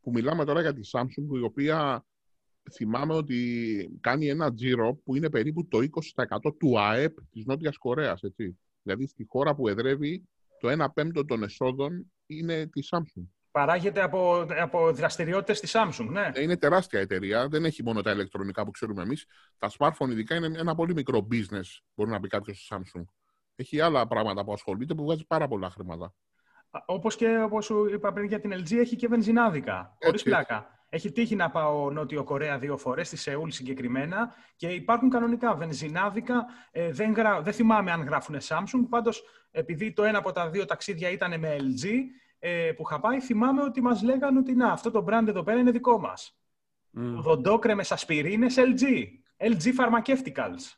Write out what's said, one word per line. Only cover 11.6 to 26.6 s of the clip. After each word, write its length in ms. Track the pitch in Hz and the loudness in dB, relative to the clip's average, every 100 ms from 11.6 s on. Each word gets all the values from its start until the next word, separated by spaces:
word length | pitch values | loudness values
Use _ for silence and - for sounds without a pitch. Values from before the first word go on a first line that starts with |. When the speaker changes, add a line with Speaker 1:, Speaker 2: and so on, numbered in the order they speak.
| 127 131 143 175 185 _ _ | -2 -2 -6 -6 -12 _ _
Speaker 1:
είναι 400 | 151 165 160 160 | -8 -4 -4 -4
τη 220 | - - | -8 -4
Samsung. 360 | 175 156 - 90 _ _ | -4 -4 -12 -16 _ _
Speaker 2:
Παράγεται 520 | 147 143 175 190 196 | 0 2 2 0 0
από, 440 | 180 185 180 175 160 160 | 0 2 2 2 0 -2
από 320 | 170 175 165 | 0 2 2
δραστηριότητες 680 | 135 160 - 165 185 190 208 | 4 0 0 -2 0 0 -2
της 140 | 175 226 | 2 2
Samsung, 320 | 208 123 110 | 2 0 -6
ναι. 200 | 180 190 | -2 -2
Speaker 1:
Ε, 100 | 131 | -2
είναι 140 | 156 175 | 0 2
τεράστια 440 | 143 180 185 107 | 4 4 2 -2
εταιρεία, 480 | 98 92 98 110 135 | 0 -2 0 0 0
δεν 160 | 151 | 0
έχει 180 | 165 151 | -2 -2
μόνο 200 | 117 110 | -2 0
τα 80 | 104 | 0
ηλεκτρονικά 540 | 101 95 98 98 95 | 0 -2 -4 -6 -4
που 60 | 107 | -6
ξέρουμε 320 | 107 110 98 | -6 -8 -6
εμείς. 240 | 92 151 - _ _ _ | -4 -6 -8 _ _ _
Τα 120 | 107 - | -6 2
smartphone 320 | 143 160 135 | 0 2 -2
ειδικά 240 | 113 110 | -2 -2
είναι 240 | 165 165 160 | -2 -2 -2
ένα 160 | 170 | -2
πολύ 200 | 165 170 | 0 0
μικρό 320 | 170 135 120 104 | -2 0 0 2
business, 500 | 117 95 104 92 - _ | -2 -2 -6 -10 -16 _
μπορεί 160 | - 107 | -4 -2
να 100 | 107 | -2
πει 80 | 95 | -2
κάποιος, 360 | 107 104 98 | -4 -4 -14
στη 120 | - 101 | -10 -10
Samsung. 260 | 92 87 87 _ _ _ _ - | -10 -14 -16 _ _ _ _ -14
Έχει 220 | 131 147 | -6 2
άλλα 260 | 165 143 113 | 4 4 2
πράγματα 380 | 117 110 98 | 0 0 -2
που 80 | 101 | -4
ασχολείται, 420 | 104 - 98 139 | -6 -4 -6 -4
που 100 | 165 | -4
βγάζει 220 | 147 165 160 | -2 -4 0
πάρα 220 | 160 147 | 0 0
πολλά 220 | 107 92 | -2 -6
χρήματα. 440 | - 90 82 87 _ _ _ _ _ | -8 -12 -10 -12 _ _ _ _ _